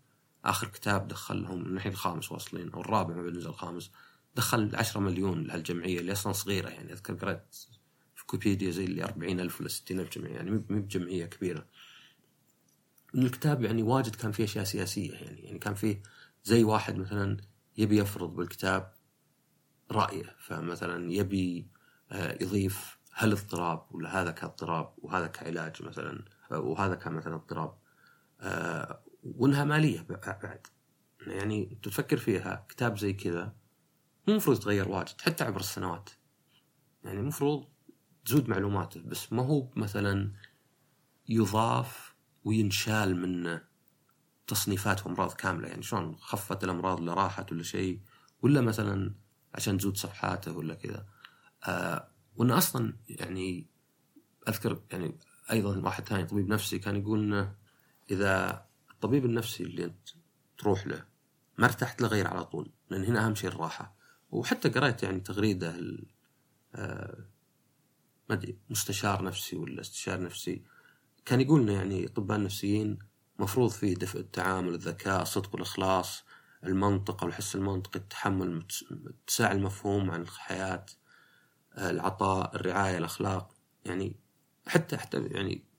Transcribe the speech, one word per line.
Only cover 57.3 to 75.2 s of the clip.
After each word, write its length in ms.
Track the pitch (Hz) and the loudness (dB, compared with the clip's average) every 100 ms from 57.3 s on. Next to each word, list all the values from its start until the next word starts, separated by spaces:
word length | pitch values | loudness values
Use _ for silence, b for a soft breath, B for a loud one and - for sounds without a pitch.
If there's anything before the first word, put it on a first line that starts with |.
| 101 98 - _ b b b - | 2 0 -6 _ b b b -4
إذا 540 | 98 98 95 92 98 - _ _ | 2 4 4 2 -4 -10 _ _
الطبيب 340 | - 110 139 | -2 2 4
النفسي 380 | 123 117 110 - | 4 2 0 -4
اللي 220 | 87 85 | -6 -6
أنت 240 | 87 - - - _ _ _ - | -6 -8 -20 -20 _ _ _ -2
تروح 280 | 104 98 95 | 2 2 0
له 180 | 71 - _ _ _ _ - | -8 -10 _ _ _ _ 4
ما 80 | 127 | 4
ارتحت 360 | 113 - - | 4 -2 0
له 60 | 113 | 2
غير 180 | 107 85 | 4 2
على 180 | 90 | -2
طول، 280 | - - - - - | -6 -6 -8 -12 -6
لأن 140 | 95 | -2
هنا 220 | 98 110 110 | 2 4 4
أهم 80 | |
شيء 160 | 104 90 | 2 -2
الراحة. 460 | 82 82 - 98 b b b b | -2 -4 -6 -12 b b b b
وحتى 380 | 117 120 - - | -2 0 2 2
قرأت 340 | 127 135 120 | 4 2 2
يعني 180 | 95 95 | -2 -2
تغريدة 500 | 95 101 107 92 82 85 | -2 2 4 4 -2 -4
ال-، 280 | 85 - 104 _ _ _ _ _ _ | -6 -8 -14 _ _ _ _ _ _
آه، 520 | - 104 - - - - _ _ _ _ _ _ _ _ _ - | -8 -6 -6 -8 -12 -18 _ _ _ _ _ _ _ _ _ -4
ما 60 | |
أدري 240 | 101 101 - - | -2 -2 -10 -6
مستشار 540 | 110 - 95 104 95 | -4 -2 0 2 2
نفسي 320 | 92 92 - 82 | 0 -4 -6 -6
ولا 240 | 82 - | -6 -8
استشار 420 | - - - 95 | -10 -8 -4 -4
نفسي 420 | 87 - 90 85 b b b b b _ | -4 -6 -6 -6 b b b b b _
كان 160 | - 123 | 2 4
يقول 200 | 131 156 | 8 8
إنه 120 | 107 | 8
يعني 340 | 98 95 95 95 | 2 0 -2 -2
أطباء 320 | - 98 104 | -2 0 0
النفسيين 600 | 95 98 101 107 107 104 - _ _ - | 0 -2 2 2 2 -4 -10 _ _ -4
مفروض 320 | 104 131 120 | 0 4 4
فيه 240 | - 101 | 4 0
دفء 260 | 90 95 - | 0 -2 -6
التعامل، 540 | - 90 92 95 90 | -6 -2 0 2 0
الذكاء، 480 | 87 87 - 98 92 | -2 -4 -4 2 2